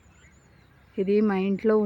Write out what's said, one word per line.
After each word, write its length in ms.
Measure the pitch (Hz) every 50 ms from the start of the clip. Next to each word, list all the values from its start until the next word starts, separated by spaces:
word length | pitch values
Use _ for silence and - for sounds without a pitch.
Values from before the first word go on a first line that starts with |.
| _ - - - - - _ _ _ _ - - _ _ _ _ _ _ _ - 190
ఇది 140 | 185 202 208 220 214
మా 80 | 196 190 185 196
ఇంట్లో 260 | 196 185 - 220 214 214 208